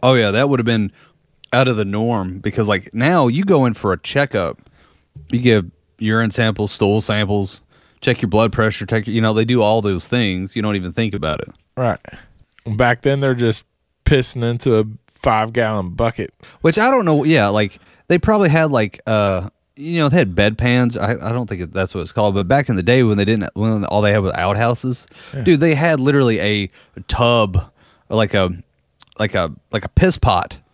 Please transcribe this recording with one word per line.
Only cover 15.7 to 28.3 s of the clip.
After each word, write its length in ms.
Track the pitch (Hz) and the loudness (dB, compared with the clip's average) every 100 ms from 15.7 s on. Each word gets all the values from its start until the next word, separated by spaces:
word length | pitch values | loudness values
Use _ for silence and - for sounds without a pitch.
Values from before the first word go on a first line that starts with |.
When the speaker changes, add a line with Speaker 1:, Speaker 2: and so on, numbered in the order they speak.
| 107 92 87 | -2 -6 -4
Speaker 2:
bucket. 380 | 117 - 98 _ - - | -4 -4 -10 _ -20 -4
Speaker 1:
Which 160 | 165 165 | -2 2
I 140 | 233 | 2
don't 140 | 262 185 | 2 2
know. 180 | 151 | 2
Yeah, 240 | 147 160 101 | 4 4 4
like, 320 | 104 101 - _ _ _ | 2 -2 -6 _ _ _
they 100 | 175 | 0
probably 300 | - 214 185 | 2 2 4
had, 220 | 156 156 | 2 2
like, 300 | 135 104 - - | 0 -2 -4 -2
uh, 420 | 107 101 92 95 _ _ - | 0 0 -2 -6 _ _ -16
you 240 | 147 170 | -6 -2
know, 100 | 151 | 2
they 80 | 170 | 2
had 180 | 117 85 | 2 2
bedpans. 640 | 104 110 120 123 123 117 | 0 2 0 2 0 0
I, 280 | 101 117 104 | -4 -4 -4
I 20 | |
don't 160 | 117 117 | -6 -6
think 240 | 92 87 | -8 -8
that's 220 | 95 92 98 | -4 -4 -4
what 60 | |
it's 100 | 82 | -6
called, 240 | - 104 98 | 0 0 0
but 120 | 92 | 2
back 220 | 135 139 | 0 2
in 60 | 104 | 0
the 80 | |
day 200 | 87 127 | 2 4
when 140 | 120 104 | 4 2
they 80 | 101 | 2
didn't, 240 | 110 98 | 0 -2
when 320 | - 110 110 101 | -2 -2 -2 -2
all 160 | 104 | 0
they 100 | 104 | 2
had 80 | 104 | 2
was 140 | 95 | 0
outhouses, 760 | - 90 101 117 120 131 123 - - - | -2 -2 0 0 -2 -4 -8 -12 -20 -16
Speaker 2:
Yeah. 80 | 139 | -4
Speaker 1:
dude, 180 | 123 160 | 2 4
they 160 | 165 147 | 4 2
had 240 | 165 156 | 0 2
literally 400 | 131 143 127 110 | 2 2 2 2
a 300 | 98 104 98 _ _ - - | 0 -2 -4 _ _ -20 -6
tub, 640 | - 120 120 104 90 - _ _ _ _ | 0 2 2 2 0 -4 _ _ _ _
like 240 | 110 104 | 0 0